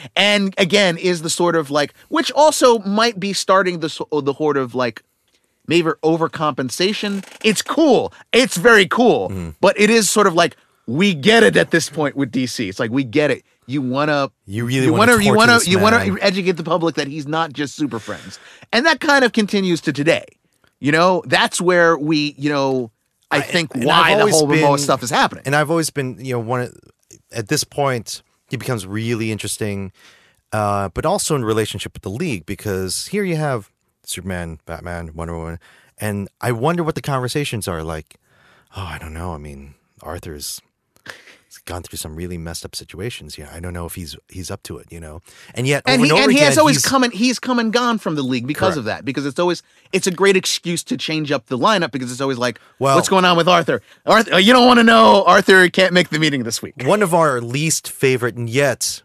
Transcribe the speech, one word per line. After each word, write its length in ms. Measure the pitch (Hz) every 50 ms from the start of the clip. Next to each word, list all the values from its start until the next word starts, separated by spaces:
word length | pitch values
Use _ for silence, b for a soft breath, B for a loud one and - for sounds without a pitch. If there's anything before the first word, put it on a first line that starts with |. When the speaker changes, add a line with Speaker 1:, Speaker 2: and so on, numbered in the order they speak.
| B B B
Speaker 1:
and 380 | 175 196 208 208 208 196 196 - -
again, 400 | 196 160 202 208 202 180 165 165
is 240 | 180 180 180 160
the 80 | 156 160
sort 260 | - - 175 170 165
of, 140 | 165 151 135
like, 240 | 143 147 143 - _ b b b
which 220 | b 330 269 -
also 480 | - 277 302 311 294 - - 254 233 226
might 380 | 185 196 202 220 226 240 214 180
be 120 | 196 202
starting 480 | 180 - - - 190 190 190 180 175 165
the 60 | 160
s-, 140 | 151 - - - -
the 200 | 151 147 135 143 139
horde 220 | - 156 151 143 139
of, 160 | 131 120 120
like, 280 | 127 123 120 - - - _ _ _ _ _ _ _ _ _ _ _ _
maybe 220 | - 156 175 160 160 143 -
overcompensation. 1200 | - 160 165 160 165 156 - - 156 151 135 - 131 120 - - 180 208 208 - 214 202 202 196 - - - - -
It's 180 | 220 202 -
cool. 500 | - - - - 330 294 220 160 104 90 B B B B
It's 240 | - 226 262 196 -
very 300 | 180 170 240 226 202 190
cool, 440 | - - - 254 226 156 113 92 90
Speaker 2:
Mm. 240 | 98 92 85 82 80 _
Speaker 1:
but 180 | 175 196 202 -
it 120 | 208 208
is 200 | 233 226 202 -
sort 160 | - 214 202
of 80 | 190 165
like, 220 | 175 170 156 - _ _ _ _ _ _
we 280 | - 117 156 202 208 170
get 280 | 139 131 202 226 226
it 140 | 214 196 -
at 140 | 170 165 -
this 180 | - 165 143 -
point 280 | - 151 151 139 -
with 140 | 139 139 113
D 140 | - 131 127
C. 220 | 113 - - 110 92
It's 100 | 95 -
like, 100 | 127 110
we 140 | 117 139 139
get 260 | 117 107 151 151 139
it. 140 | 120 - - _ _ _ _
You 140 | - 131 147
wanna, 480 | 131 123 127 139 151 156 147 143 139 131 _ _ _
Speaker 2:
You 200 | 95 98 113 117
really 200 | 120 131 135 131
Speaker 1:
you 60 | -
Speaker 2:
wanna 200 | - - 220 240
Speaker 1:
wanna, 100 | 240 214
you 60 | 202 -
Speaker 2:
torture 80 | -
Speaker 1:
wanna, 160 | 214 226 240 240
Speaker 2:
this 140 | 233 233 175
Speaker 1:
you 100 | 185 185
wanna 200 | 196 220 226 220
Speaker 2:
man. 200 | 190 196 190 202
Speaker 1:
educate 320 | 196 202 185 202 175 185
the 120 | 180 156 160
public 320 | 165 170 180 165 165 -
that 100 | 156 143
he's 200 | 139 147 160 139 143
not 240 | 156 160 165 156
just 240 | 127 143 147 135 -
Super 220 | - 151 123 120 107
Friends, 380 | - - 98 80 - 95 - - B B B B B B
and 120 | B 233 285
that 140 | 330 311 -
kind 240 | - 302 285 277 262
of 80 | 226
continues 480 | - 233 208 180 214 202 190 180 170 147
to 100 | - 165
today. 340 | 131 139 143 165 147 - - - - _ _ _ _ _ _ _ _ -
You 120 | 123 143
know, 300 | 151 160 175 185 185 170 -
that's 340 | 131 165 180 226 - - -
where 360 | 175 180 180 175 170 165 165
we, 380 | 143 147 156 160 147 147 147 139
you 140 | - 139 147
know, 400 | 147 139 135 135 131 127 120 113 _ _ _ _ _ _ _ -
I 60 | 151
Speaker 2:
I, 40 | 143
Speaker 1:
think 300 | - - - 175 160 - -
Speaker 2:
and 100 | 127 120
Speaker 1:
why 160 | 143 156 170 165 160
Speaker 2:
I've 40 | 156
Speaker 1:
the 40 | 156
Speaker 2:
always 120 | - 208 170
Speaker 1:
whole 140 | 156 151 139
Momoa 220 | 156 156 156 143 143
Speaker 2:
been, 20 | 143
Speaker 1:
stuff 240 | 143 139 139 - 123
is 60 | 117
happening. 340 | 147 262 247 - - - -
Speaker 2:
and 80 | 135 143
I've 160 | 151 151 139
always 200 | 165 165 156 -
been, 260 | - 147 131 127 110 85 127
you 80 | 131
know, 80 | 123 120
one 220 | 113 110 127 123
of, 120 | 123 - 50 50 _ _ _ _ _ _ - - _ _
at 160 | - 117 110
this 160 | - 156 139
point, 600 | - - - 147 143 135 127 117 95 - - - _ _ _ _ _ _
he 80 | 135
becomes 320 | 117 - 131 127 87 90 92
really 420 | 101 110 113 117 120 110 113 110
interesting, 600 | 110 101 - 101 - - 110 104 101 98 98 92 - b b b b b b b b b b _
uh, 360 | - 107 104 101 101 101 98 92
but 180 | - - -
also 300 | 156 196 190 - - 160
in 80 | 135 117
relationship 480 | 107 110 110 107 - - 98 - - -
with 80 | -
the 80 | - 98
League, 340 | 98 127 190 165 113 87 -
because 600 | - 98 - - 107 95 92 92 92 - - - -
here 140 | 185 208
you 140 | 202 185 165
have 340 | 156 156 143 131 110 98 _ _ _ _ _ _ _
Superman, 560 | _ - - 95 85 98 92 87 85 82 80 78 _
Batman, 460 | - 82 76 78 87 87 85 85 80 80
Wonder 220 | 82 82 82 85 82
Woman, 220 | 80 82 82 82 b b b b b b b b
and 300 | 104 107 101 101 98 - _ _
I 100 | - 123
wonder 320 | 120 113 123 160 175 175
what 140 | 165 156 156
the 60 | -
conversations 640 | - 151 139 127 127 120 - 147 143 - - 104 - 98
are 160 | 87 80 80
like. 320 | 82 80 78 - _ _ _ b b b b b b b b b b b
Oh, 60 | 98
I 160 | 95 82 78 69
don't 160 | 82 80 78
know. 180 | 82 87 90
I 60 | 80 73
mean, 360 | 73 73 69 69 69 71 71 _ _ _ _ _
Arthur's 580 | - 76 87 87 - 85 76 73 71 - - - _ _ _ _ _ _ _ _ - B B B B B B B B B B - _
gone 160 | - 87 90
through 140 | 87 - - 80
some 160 | - 80 78
really 220 | 82 90 87 90 85
messed 260 | 82 85 82 - -
up 100 | 80 -
situations. 600 | - - - - 80 101 123 - - 76 73 -
Yeah, 140 | - 76 73
I 80 | 80 82
don't 120 | 87 90
know 120 | 87 87 85
if 100 | 82 -
he's, 220 | 92 87 71 76 - _ _
he's 220 | - 92 87 -
up 120 | 95 - -
to 140 | - 82 -
it, 80 | - -
you 80 | 82 85
know. 200 | 82 78 76 85 - B B B B B B
And 120 | 120 127
yet, 160 | 135 143 139 -
Speaker 1:
And 160 | - 262 254
Speaker 2:
over 40 | -
Speaker 1:
he, 60 | 151
Speaker 2:
and 20 |
over 100 | 156 -
Speaker 1:
and 100 | 277 -
he 60 | 262 285
Speaker 2:
again, 100 | 294 285
Speaker 1:
has 100 | 277 311
always 180 | 311 294 -
Speaker 2:
he's 80 | 135 -
Speaker 1:
come 180 | - 262 269 254
and, 80 | 240
he's 260 | - 190 240 254 226 -
come 200 | - 254 247 240
and 140 | 226 226
gone 260 | 196 240 247 240 233 214
from 160 | - 196 156
the 80 | 147
League 240 | 131 123 131 123 120
because 140 | 135 151 - 190 185 175
Speaker 2:
Correct. 40 | 147
Speaker 1:
of 60 | 107
that, 180 | 107 95 80 -
because 220 | 135 127 151 139
it's 120 | 143 135 -
always, 240 | 175 180 170 - - b b b b b
it's 140 | b 185 -
a 40 | 190
great 240 | 175 160 190 196 190
excuse 460 | 185 - - - - - 170 170 160 -
to 120 | - 165
change 340 | - - - 156 156 151 139
up 140 | 147 131 -
the 120 | - 131 120
lineup, 320 | 147 214 214 185 170 127
because 180 | - 139 - 120
it's 80 | 127 123
always 180 | 139 135 131 120
like, 220 | 123 123 113 - b b b b
Speaker 2:
Well 160 | 127 135 135
Speaker 1:
"What's 120 | 135 - -
going 160 | 196 190 185
on 120 | 180 175
with 120 | 165 165 180
Arthur? 340 | 180 170 160 - 139 110 - b b b b
Arthur, 280 | 143 190 220 220 - -
uh, 40 | 190
you 140 | 190 220
don't 140 | 254 254 240
wanna 180 | 247 247 240 226
know. 400 | 233 226 226 226 214 208 196 190
Arthur 420 | 175 185 202 190 - 190 185 180 170
can't 240 | - 190 190 175
make 180 | 180 180 175 -
the 80 | 156 156
meeting 260 | 156 151 143 131 113
this 180 | 117 - -
week." 120 | - - - 123 123
Speaker 2:
One 180 | 139 196 214
of 100 | 208 165 175
our 260 | 170 160 147 131 120
least 480 | 120 117 123 143 156 160 - - - -
favorite 460 | - - - 131 131 117 120 117 95
and 120 | 120 120 113
yet 540 | 113 139 139 135 113 - - - - - -